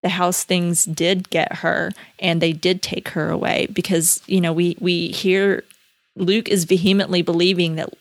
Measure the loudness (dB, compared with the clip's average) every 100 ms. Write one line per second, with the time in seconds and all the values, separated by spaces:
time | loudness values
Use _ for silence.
0 | -2 0 0 0 -2 0 0 0 -2 0
1 | 0 0 -2 -2 -2 -2 -2 -2 -4 -8
2 | -16 -6 -2 0 0 0 0 -2 -4 -8
3 | -6 -4 -2 -2 0 0 -2 -4 0 0
4 | 0 -2 0 0 0 0 -2 0 -2 0
5 | -2 -2 0 2 2 0 -6 _ _ _
6 | _ -4 0 0 2 0 2 2 4 2
7 | 2 0 0 2 2 2 0 -2 -8 -10